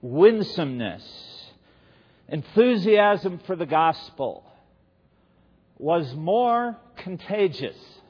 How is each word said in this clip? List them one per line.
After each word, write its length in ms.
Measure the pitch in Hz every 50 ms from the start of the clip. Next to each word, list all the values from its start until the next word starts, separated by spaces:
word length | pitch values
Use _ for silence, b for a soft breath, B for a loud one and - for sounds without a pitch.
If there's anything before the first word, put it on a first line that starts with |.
winsomeness, 1040 | - 123 123 147 180 220 233 220 196 - - - 160 139 127 123 117 101 82 - - - - - - - - - - - - b b b b b b b b b b b b b b b
enthusiasm 1120 | - 156 139 - - 202 233 247 247 214 175 220 214 208 202 208 208 185 - 190 180 165 -
for 80 | - 190
the 120 | 165 175
gospel 840 | 139 147 156 160 165 160 - - - - - 139 117 82 - _ b b b b b b _ _ _ _ _ _ _ _ _ _ _ _ _ _ _ _ _ _ _ _
was 380 | _ - 147 165 170 160 127 127
more 640 | 147 156 170 196 233 247 240 233 233 240 240 226 - _ - _
contagious? 800 | - - 185 185 165 - - 196 214 202 185 139 - 139 110 - - - - - - _